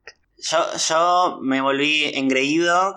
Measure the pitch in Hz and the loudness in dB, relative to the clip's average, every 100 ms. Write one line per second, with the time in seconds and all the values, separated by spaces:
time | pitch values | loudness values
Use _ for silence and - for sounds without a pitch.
0 | - - _ _ - 160 - - - 160 | -20 -20 _ _ -4 -2 -2 -4 -2 0
1 | 175 180 180 - 131 135 135 139 147 151 | 2 4 2 -2 -4 -2 0 0 0 0
2 | 147 - 135 131 135 156 170 175 190 | -2 -2 0 0 0 0 2 2 0